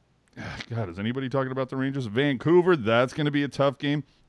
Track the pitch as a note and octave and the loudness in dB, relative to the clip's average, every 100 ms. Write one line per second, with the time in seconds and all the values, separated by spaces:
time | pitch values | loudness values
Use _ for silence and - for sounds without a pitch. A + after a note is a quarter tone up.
0 | _ _ _ - - - - A#2 G2 F2 | _ _ _ -16 -14 -12 -8 -6 -6 -4
1 | G#2+ B2+ C3+ C3+ C3 C3 B2+ C3+ C3+ C#3 | -4 -4 -2 -2 -2 -4 -4 -2 -4 -4
2 | A#2+ G#2+ D3 B2+ C#3+ F3+ F3 E3+ G#2 A#2 | -4 0 0 0 4 6 6 4 4 2
3 | B2+ - D3 C#3+ C#3+ - C#3 B2+ C#3+ D3 | 2 0 -2 0 -2 2 0 2 -2 -2
4 | - _ | -4 _